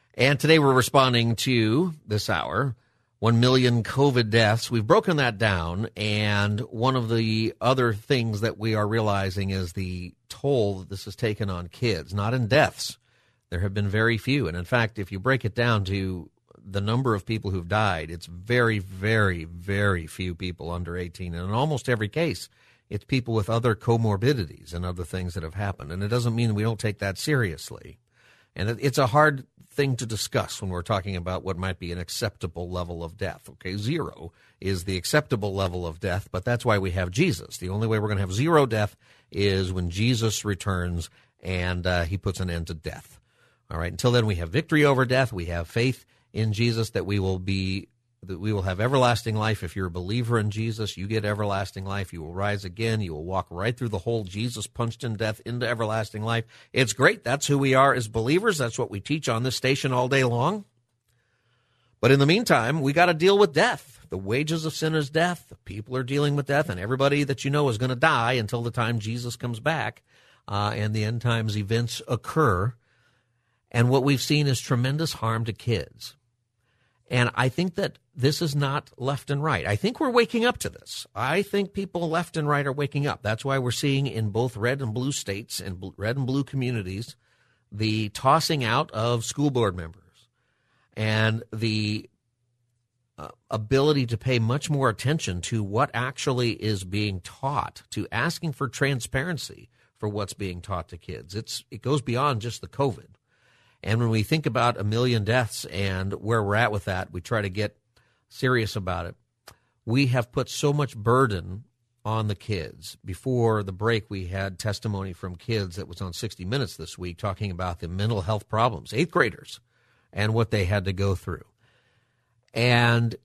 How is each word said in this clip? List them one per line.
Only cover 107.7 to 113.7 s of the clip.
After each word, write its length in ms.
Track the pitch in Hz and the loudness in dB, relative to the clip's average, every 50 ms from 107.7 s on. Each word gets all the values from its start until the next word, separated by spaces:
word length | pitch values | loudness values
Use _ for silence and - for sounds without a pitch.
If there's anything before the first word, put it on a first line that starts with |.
| - _ _ _ _ _ _ _ _ _ _ _ | -6 _ _ _ _ _ _ _ _ _ _ _
serious 460 | - - 135 127 127 120 110 101 - | -8 -2 0 2 2 2 0 0 -4
about 320 | 107 90 92 90 87 85 87 | -6 -4 -4 -4 -4 -6 -8
it. 80 | - _ _ _ _ _ _ - - _ _ _ _ _ - | -10 _ _ _ _ _ _ -20 -20 _ _ _ _ _ -4
We 220 | 110 117 135 143 123 | 0 2 2 4 4
have 240 | 123 127 117 - | 2 0 0 -2
put 180 | - 139 123 - | -2 -4 -4 -4
so 220 | - - - 143 | -2 -2 0 2
much 240 | 143 147 143 - - | 2 2 0 -2 -4
burden 680 | 110 104 117 120 131 135 113 101 87 90 92 92 110 - _ _ _ _ _ _ _ - | -2 2 4 4 6 4 4 2 -2 -4 -6 -10 -12 -14 _ _ _ _ _ _ _ -6
on 220 | 107 110 110 110 104 | -4 -2 0 0 -2
the 80 | 98 | -2
kids. 640 | - - - 104 87 73 58 - - 85 - - - - | -4 -4 -4 -4 -4 -4 -6 -10 -14 -16 -16 -16 -14 -12
Before 600 | 101 90 - - 131 127 123 117 113 110 107 101 | -12 -10 -6 -4 -2 0 2 4 4 4 2 0
the 80 | 95 | -4